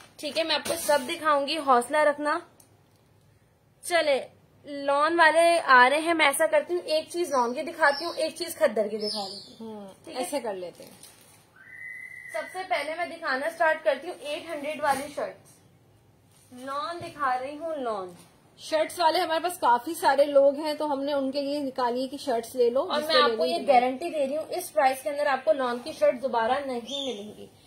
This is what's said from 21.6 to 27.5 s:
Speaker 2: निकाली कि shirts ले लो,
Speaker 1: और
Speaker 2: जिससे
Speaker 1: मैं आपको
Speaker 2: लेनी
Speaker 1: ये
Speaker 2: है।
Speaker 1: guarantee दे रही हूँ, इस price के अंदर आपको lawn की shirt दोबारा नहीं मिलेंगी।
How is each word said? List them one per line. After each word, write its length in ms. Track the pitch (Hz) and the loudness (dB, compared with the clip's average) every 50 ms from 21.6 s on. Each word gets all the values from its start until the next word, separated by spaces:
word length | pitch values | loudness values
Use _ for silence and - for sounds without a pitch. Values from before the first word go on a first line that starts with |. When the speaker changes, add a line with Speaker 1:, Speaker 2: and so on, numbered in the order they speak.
Speaker 2:
निकाली 480 | 285 262 - - 247 240 240 254 262 254 | -4 -4 -4 -2 -2 -2 0 -2 -4 -4
कि 100 | 294 277 | -6 -6
shirts 360 | - 285 233 233 226 - - | -4 -2 -2 -2 -4 -4 0
ले 160 | 254 240 233 | 2 2 2
लो, 100 | 240 269 | 2 2
Speaker 1:
और 200 | 339 381 294 302 | 0 0 -2 -2
Speaker 2:
जिससे 140 | 302 311 320 | 0 2 4
Speaker 1:
मैं 80 | 302 294 | 4 4
आपको 220 | 247 226 220 247 | 4 2 2 0
Speaker 2:
लेनी 80 | 254 339 | 0 0
Speaker 1:
ये 60 | 339 | 0
Speaker 2:
है। 60 | 254 | 2
Speaker 1:
guarantee 460 | 277 254 240 247 254 269 254 339 339 | 4 6 6 6 4 0 -2 -6 -6
दे 140 | 320 302 269 | -2 -2 -2
रही 80 | 262 285 | -2 -2
हूँ, 120 | 311 202 - | -4 -6 -6
इस 220 | 302 359 349 - | -8 -8 -8 -4
price 320 | - 311 277 262 269 262 - | 0 2 2 2 2 0 -4
के 80 | 302 | -6
अंदर 160 | 285 285 294 | -4 -2 0
आपको 260 | 294 269 - - 320 311 | 0 0 0 2 0 0
lawn 260 | 269 254 240 240 247 | 2 0 -2 -4 -6
की 140 | 247 311 302 | -8 -10 -2
shirt 280 | - 294 294 285 233 | 2 2 2 2 2
दोबारा 380 | 262 254 226 233 226 233 254 285 | -2 -2 0 0 0 2 0 -2
नहीं 480 | 285 269 254 240 220 226 277 277 277 | -2 -4 -6 -6 -8 -8 -8 -8 -6
मिलेंगी। 440 | 262 214 202 208 214 196 202 202 - | -6 -8 -8 -10 -14 -16 -16 -20 -20